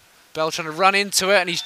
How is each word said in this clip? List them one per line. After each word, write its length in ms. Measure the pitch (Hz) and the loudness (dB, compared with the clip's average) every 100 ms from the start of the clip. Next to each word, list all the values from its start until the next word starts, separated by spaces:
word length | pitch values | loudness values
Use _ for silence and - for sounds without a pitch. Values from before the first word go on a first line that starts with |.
| _ _ _ | _ _ _
Bell 180 | - 156 | -6 -4
trying 160 | 170 160 | -4 -6
to 40 | |
run 240 | 156 190 196 | 0 2 2
into 360 | 202 - 185 | 0 0 2
it, 80 | 202 | 2
and 100 | 180 | 2
he's 140 | 175 | -4